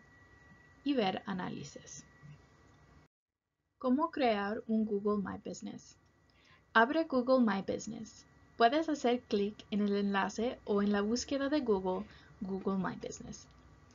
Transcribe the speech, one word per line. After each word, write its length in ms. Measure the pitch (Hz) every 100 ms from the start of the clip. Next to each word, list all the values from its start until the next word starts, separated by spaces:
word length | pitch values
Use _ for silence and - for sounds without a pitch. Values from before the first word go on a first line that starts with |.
| - - - - - - - -
y 100 | 277
ver 300 | 269 190 214 -
análisis. 800 | 185 185 208 139 - - - - - - - - - - - - - _ _ _ _ _ _ _ _
¿Cómo 320 | 262 254 320
crear 500 | 302 247 208 202 220 -
un 180 | 220 214
Google 380 | 202 208 208
My 160 | 190 196
Business? 540 | - 180 202 - - - _ _ _ _ _ - _
Abre 320 | 226 247 302 320
Google 380 | 262 247 262
My 200 | 233 196
Business. 640 | - - - 226 220 - - - - -
Puedes 320 | 233 294 320
hacer 340 | 294 240 247
clic 440 | - 208 202 214 -
en 100 | 202
el 160 | 208 202
enlace 600 | 202 196 190 208 233 - -
o 180 | 202
en 80 | 202
la 100 | 208
búsqueda 480 | 208 240 - 269 277
de 120 | 302
Google, 440 | 240 196 185 185 208 - - -
Google 380 | 185 190 196 196
My 200 | 170 -
Business. 500 | - - - 214 - - - - -